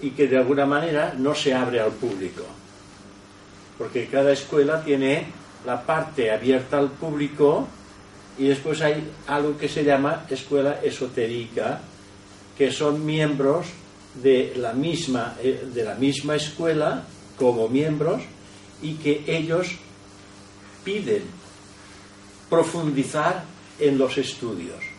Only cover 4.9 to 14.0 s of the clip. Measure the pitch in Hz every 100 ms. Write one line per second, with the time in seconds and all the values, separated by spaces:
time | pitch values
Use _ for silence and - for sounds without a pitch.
4.9 | 139 135 151 - - - - 123 120 -
5.9 | 127 - - 110 107 123 131 123 143 139
6.9 | - 160 147 143 - 147 180 269 - -
7.9 | - - - - - 135 135 160 151 151
8.9 | 151 - - - 143 147 143 143 160 147
9.9 | 135 143 160 - 131 - 143 139 147 147
10.9 | - 123 127 113 120 113 117 - 170 -
11.9 | - - - - - - - 135 127 151
12.9 | 151 151 156 151 135 135 165 180 - -
13.9 | -